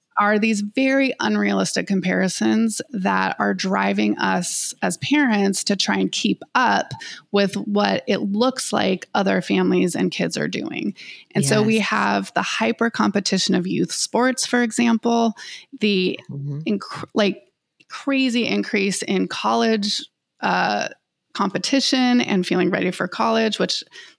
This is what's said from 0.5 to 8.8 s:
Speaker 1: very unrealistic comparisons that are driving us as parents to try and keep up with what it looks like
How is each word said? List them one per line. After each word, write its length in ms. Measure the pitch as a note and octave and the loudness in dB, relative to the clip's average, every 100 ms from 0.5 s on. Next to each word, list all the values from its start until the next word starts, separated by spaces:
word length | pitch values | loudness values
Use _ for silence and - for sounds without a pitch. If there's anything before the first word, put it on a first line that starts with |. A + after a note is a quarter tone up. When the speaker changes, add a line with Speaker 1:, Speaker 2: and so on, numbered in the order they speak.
| G#3 | 0
Speaker 1:
very 520 | G#3 - C4+ C4+ C4+ - | -2 0 2 2 0 0
unrealistic 680 | G#3+ G#3 G#3 G3 F#3+ - F3+ | 0 2 2 2 0 -2 -2
comparisons 960 | G3 F3+ F#3 F#3 - A3 A3 A3+ G#3+ - | -2 0 0 0 0 2 2 2 -2 -8
that 460 | G#3+ F#3+ F#3+ F#3+ - | -4 0 0 0 0
are 160 | G3+ | 0
driving 640 | F#3+ F#3+ G3 G3 G3 G#3+ G3+ | 0 0 0 0 0 0 0
us 560 | G3 F#3 F3+ - - - | 0 0 -2 -4 -6 -4
as 160 | F#3+ F3+ | -4 -4
parents 680 | - D4 C#4 G#3 G3 F#3+ - | 0 2 4 2 2 0 -2
to 100 | G3 | -2
try 220 | - G3 | 0 0
and 120 | F#3+ | 0
keep 300 | - A3 G3 - - | 0 0 -2 -2 0
up 380 | A#3+ G3+ - - - - - | 2 2 0 -8 -14 -16 -2
with 220 | G3+ G3 G3 | 0 2 0
what 460 | G3+ G3+ G3+ G3 - | -2 2 2 0 0
it 140 | G3 | -2
looks 520 | G3+ G3+ B3 B3+ - | 0 2 0 0 -2
like 340 | - | 0